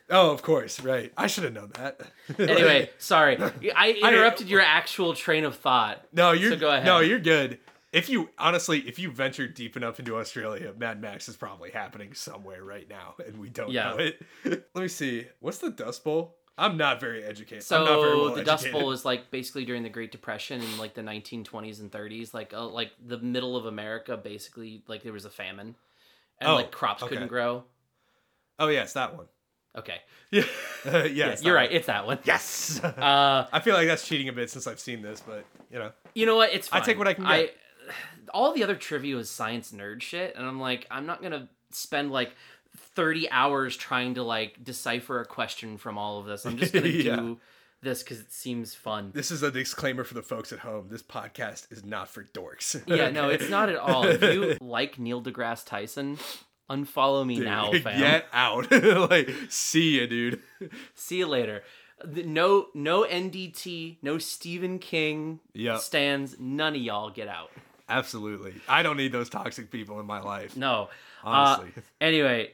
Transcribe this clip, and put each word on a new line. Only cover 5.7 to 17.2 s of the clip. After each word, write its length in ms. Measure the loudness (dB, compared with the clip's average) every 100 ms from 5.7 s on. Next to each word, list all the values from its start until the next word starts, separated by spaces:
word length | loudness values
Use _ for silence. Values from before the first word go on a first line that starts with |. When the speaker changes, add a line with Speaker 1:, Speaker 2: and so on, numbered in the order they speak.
| 4 4 -2 -4
Speaker 1:
No, 180 | 4 6
you're 200 | 6 4
Speaker 2:
So 60 | 2
go 140 | 4
ahead. 140 | 4 6
Speaker 1:
no, 140 | 6
you're 200 | 6 4
good. 400 | 4 4 4 -4 -14 _ _
If 160 | 0 2
you, 220 | 0 -2 0
honestly, 420 | 2 2 2 0 -2
if 100 | -8
you 120 | -10
venture 340 | -4 -4 -2 -8
deep 280 | -8 -12 -6
enough 240 | -6 -6
into 160 | -6 -6
Australia, 580 | -6 -8 -8 -8 -10 -8
Mad 240 | -8 -6
Max 260 | -10 -12 -14
is 80 | -12
probably 360 | -14 -14 -12
happening 420 | -10 -10 -12 -16
somewhere 500 | -14 -14 -14 -16 -16
right 240 | -14 -16 -16
now, 280 | -18 -18 -16 -16
and 120 | -14
we 120 | -14
don't 220 | -10 -6
Speaker 2:
Yeah. 180 | -4 -4
Speaker 1:
know 80 | -2
it. 240 | -4 -6 -16 -8 -4
<laughs> 0 |
Let 360 | -4 -6 -8
me 60 | -6
see. 400 | -4 -4 -4 -8 _
What's 160 | -10 -8
the 120 | -8
Dust 340 | -6 -8 -6 -2
Bowl? 320 | -2 -2 _ _ -2
I'm 200 | 0 2
not 240 | 0 0
very 200 | -4 -8